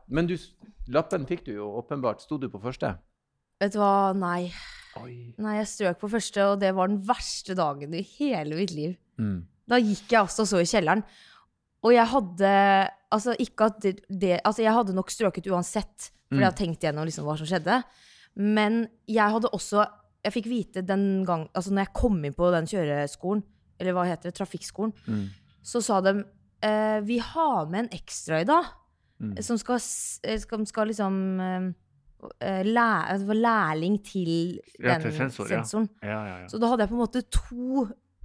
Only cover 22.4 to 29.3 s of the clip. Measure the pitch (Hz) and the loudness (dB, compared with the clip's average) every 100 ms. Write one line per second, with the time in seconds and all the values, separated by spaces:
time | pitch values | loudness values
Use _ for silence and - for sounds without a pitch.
22.4 | 180 170 160 202 151 143 143 - 175 208 | 2 4 2 -2 0 0 -2 -4 -4 -2
23.4 | - _ _ - 185 180 180 165 175 - | -4 _ _ -6 -2 0 0 -2 -6 -8
24.4 | 190 175 - - 220 - - 107 98 - | -8 -8 -10 -6 -6 -6 -6 -4 -6 -10
25.4 | _ _ - 240 226 196 190 202 202 _ | _ _ -6 -4 0 2 4 2 -2 _
26.4 | _ _ 214 214 214 214 208 240 226 330 | _ _ 0 0 0 0 0 -2 -2 0
27.4 | 311 214 151 190 233 175 - - - 160 | 0 0 -2 -4 -4 -8 -12 -12 -2 0
28.4 | 190 320 - - _ _ _ - 208 | 4 2 2 -8 _ _ _ -10 -8